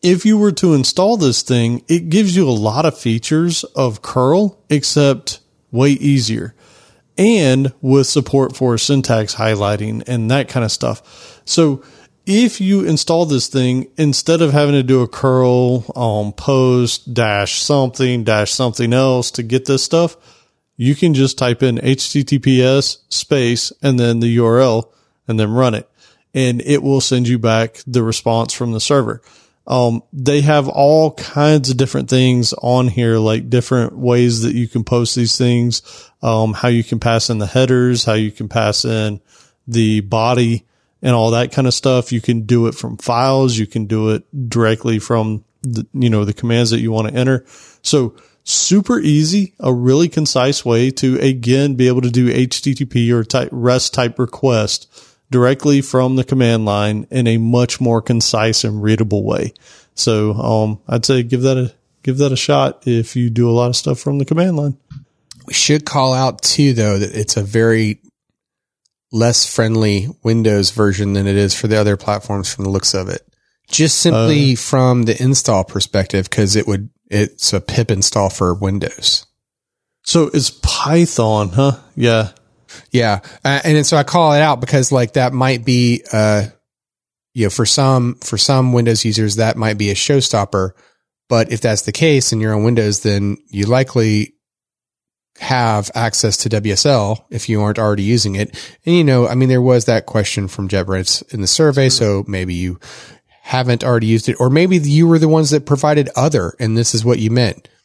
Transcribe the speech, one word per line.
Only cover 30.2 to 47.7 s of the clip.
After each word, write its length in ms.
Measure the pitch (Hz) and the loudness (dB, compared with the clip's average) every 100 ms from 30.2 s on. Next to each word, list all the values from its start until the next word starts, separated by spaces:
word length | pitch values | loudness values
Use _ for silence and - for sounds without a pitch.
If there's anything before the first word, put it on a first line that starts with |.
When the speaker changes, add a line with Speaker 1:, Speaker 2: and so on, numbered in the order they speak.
| 127 143 | 0 2
Speaker 1:
have 260 | 143 151 135 | 2 2 0
all 440 | - 143 156 156 | 2 4 4 2
kinds 560 | 156 - 147 147 151 127 | -2 -8 0 2 2 2
of 80 | 127 | -2
different 320 | 131 135 123 | -2 -2 0
things 440 | 127 127 123 117 - | 2 2 2 0 -2
on 280 | 120 123 127 | 0 2 2
here, 300 | 113 117 113 | 0 0 2
like 300 | 110 110 123 | 2 -2 0
different 480 | 123 - 127 120 - | -2 0 0 -2 -2
ways 440 | 123 120 123 113 | 0 2 2 0
that 120 | 113 | -2
you 140 | 120 117 | -2 -4
can 160 | 120 | -4
post 320 | 110 120 117 - | -2 -2 0 -2
these 220 | 117 - | -2 0
things, 440 | 123 120 120 113 - - - _ | 0 2 0 -4 -10 -20 -20 _
um, 300 | - 110 110 | -2 0 0
how 160 | 104 123 | 0 0
you 160 | 117 | 0
can 160 | 110 113 | 0 -2
pass 300 | 117 113 - | 0 0 -2
in 80 | 113 | -4
the 80 | 101 | -2
headers, 580 | 131 131 127 123 120 | 0 2 2 2 0
how 120 | 113 107 | 0 -2
you 160 | 107 | -2
can 180 | - 107 | -6 -6
pass 340 | 120 107 107 | -2 -2 -2
in 380 | 123 113 107 101 _ _ _ _ - | -2 -2 -4 -6 _ _ _ _ -6
the 360 | 117 110 107 | 0 2 0
body 640 | 98 113 113 123 117 117 _ _ _ _ | 0 0 2 2 0 -2 _ _ _ _
and 140 | 127 120 | 0 2
all 160 | 113 | 2
that 220 | 117 120 | 2 -2
kind 140 | - 131 | 0 0
of 60 | |
stuff. 380 | - 135 127 117 | 0 0 0 0
You 80 | 120 | -4
can 220 | - 117 | -2 -2
do 260 | 107 120 117 | 0 2 2
it 80 | - | -2
from 220 | - 104 | -10 -10
files. 600 | - 117 131 135 131 113 | -4 0 2 2 2 0
You 80 | 107 | -4
can 200 | 113 104 | -4 -4
do 240 | 110 107 | -2 0
it 400 | 107 - 143 123 | -2 -6 -10 -4
directly 500 | 117 113 113 120 113 | 0 2 0 -2 -4
from 460 | - 117 110 107 _ _ | -2 -2 -2 -6 _ _
the, 260 | 131 117 - | -8 -6 -8
you 160 | - 123 | -2 0
know, 160 | 110 104 | 2 -2
the 80 | |
commands 380 | 107 117 117 120 | -4 -2 0 0
that 100 | 117 | 0
you 100 | 113 | -2
want 160 | 110 110 | -2 -2
to 60 | |
enter. 320 | 120 127 127 - - - | -2 0 0 -4 -20 -20